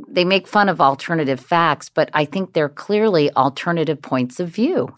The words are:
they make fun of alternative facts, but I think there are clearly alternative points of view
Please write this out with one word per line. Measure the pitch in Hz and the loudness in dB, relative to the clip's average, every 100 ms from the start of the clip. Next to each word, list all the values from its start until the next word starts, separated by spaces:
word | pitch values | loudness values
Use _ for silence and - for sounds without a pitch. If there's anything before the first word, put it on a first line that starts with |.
| - | -4
they | 180 180 | 0 2
make | 190 185 | 0 2
fun | 208 196 | 2 2
of | 160 | 4
alternative | 139 139 - 165 139 131 | 2 2 -4 -2 -2 -4
facts, | - 170 165 147 - | 0 2 2 0 -4
but | - 147 | -2 0
I | 151 147 | 0 -2
think | 190 180 | -4 -4
there | 165 143 | -2 -2
are | |
clearly | - - 208 220 170 147 127 | -4 -4 0 2 2 2 2
alternative | 135 135 175 170 151 147 | 0 -2 -4 -2 -2 -4
points | - 131 123 - | -4 -2 -2 -4
of | 175 | -8
view | 208 277 370 - | -2 -2 0 -4